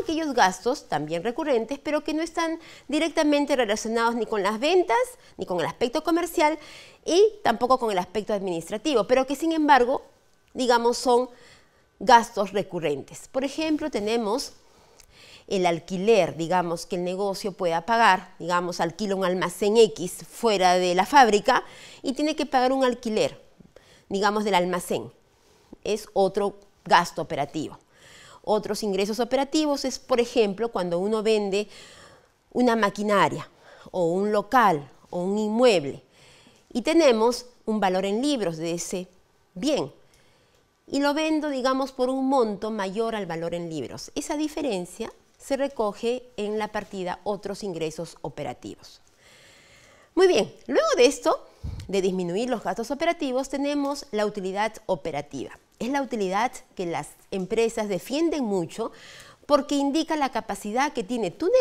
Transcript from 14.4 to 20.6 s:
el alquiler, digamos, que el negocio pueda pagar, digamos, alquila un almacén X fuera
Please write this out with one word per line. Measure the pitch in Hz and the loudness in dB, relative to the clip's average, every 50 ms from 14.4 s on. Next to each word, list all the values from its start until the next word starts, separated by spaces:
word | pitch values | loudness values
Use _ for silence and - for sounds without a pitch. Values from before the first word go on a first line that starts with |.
| - - - - _ _ _ _ _ _ _ - - _ - - - - - - - - | -4 -8 -14 -20 _ _ _ _ _ _ _ -20 -20 _ -20 -20 -20 -20 -20 -20 -10 -6
el | 202 190 180 | -2 0 0
alquiler, | 175 170 156 - - 190 175 190 220 233 202 170 151 - | 0 0 -2 -4 -6 -6 -2 2 4 4 4 4 2 0
digamos, | 151 165 160 180 180 175 170 170 170 - | -4 -4 0 0 0 0 0 -4 -6 -6
que | - 202 | -6 -6
el | 175 180 | -4 -4
negocio | 180 185 185 202 196 190 185 - 202 175 | -4 -4 -4 -4 -4 -4 -6 -6 -8 -6
pueda | - 190 170 165 170 165 | -4 -2 -2 -2 -2 -2
pagar, | - 226 233 233 202 185 190 185 - - - | 0 2 6 6 6 6 4 2 -6 -16 -10
digamos, | 165 170 175 175 175 175 175 - | -6 -2 0 0 0 -2 -2 -2
alquila | 175 165 156 - 220 196 196 | -4 -4 -4 -4 -4 -4 -2
un | 190 190 | 0 0
almacén | 175 180 185 160 180 - - 214 202 214 | 0 0 0 -2 -4 -4 -2 0 2 6
X | 233 226 208 - - 165 175 - - 175 - | 6 6 6 4 -2 -8 -8 -8 -10 -16 -18
fuera | - - - 233 208 185 | -8 -2 0 2 2 4